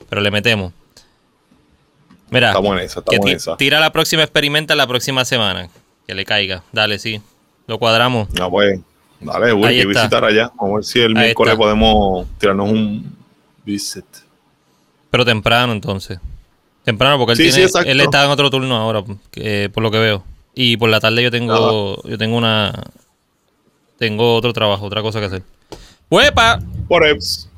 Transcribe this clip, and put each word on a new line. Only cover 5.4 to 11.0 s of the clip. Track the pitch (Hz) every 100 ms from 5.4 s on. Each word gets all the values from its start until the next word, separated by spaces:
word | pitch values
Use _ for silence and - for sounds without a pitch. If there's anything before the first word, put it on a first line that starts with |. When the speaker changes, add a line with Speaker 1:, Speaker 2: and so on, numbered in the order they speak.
| 104 90 87 _ _ _ -
Speaker 1:
que |
le | 98
caiga. | 98 107 98 90 -
Dale, | 113 107 101
sí, | 113 107 - _ _ _ -
lo | 110
cuadramos. | 117 113 123 123 98
Speaker 2:
No, | - 90
pues, | 95 104 95 - _ _ _
dale, | - 90 117
seguro | 104 107
Speaker 1:
Ahí | 123
Speaker 2:
hay |
que | 123
Speaker 1:
está. | 101
Speaker 2:
visitar | 107 120
allá. | 113 107 117 -
Vamos | 101
a | 104
ver |
si | 101 120